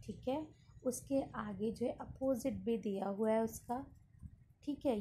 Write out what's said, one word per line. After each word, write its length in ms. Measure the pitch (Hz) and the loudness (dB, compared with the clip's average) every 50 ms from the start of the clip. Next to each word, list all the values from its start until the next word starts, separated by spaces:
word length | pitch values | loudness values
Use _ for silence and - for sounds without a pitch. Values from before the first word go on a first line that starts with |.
| - | -10
ठीक 240 | - 196 - - | -10 -8 -6 -2
है? 80 | 247 262 311 311 - - - - - - - - | -2 -2 -2 -2 -6 -12 -20 -20 -20 -12 -4 -2
उसके 360 | 254 240 - - - 277 269 - - - | -2 -2 -2 -2 0 2 2 2 0 -4
आगे 360 | 233 214 214 202 185 214 226 | -6 -6 -4 -4 -2 -2 -2
जो 140 | 196 - 233 | 0 0 -2
है 60 | 262 - - | -2 -2 -4
opposite 520 | 233 208 - - 262 262 269 226 - 269 208 196 190 | -6 -10 -6 0 2 2 2 4 2 0 0 0 0
भी 120 | 226 233 | 2 2
दिया 300 | 220 - 214 196 190 190 | 2 2 0 0 2 0
हुआ 240 | 196 196 196 220 220 | 0 2 2 4 4
है 100 | 220 226 226 | 6 4 4
उसका, 360 | 220 220 - - - 240 262 277 - - - - - - - - - - - - - - _ - | 2 -2 -6 -6 -4 -4 -4 -6 -8 -14 -20 -20 -20 -20 -16 -16 -16 -16 -18 -20 -20 -20 _ -6
ठीक 200 | 285 285 285 - | -6 -4 0 2
है? 120 | 285 233 208 | 2 2 2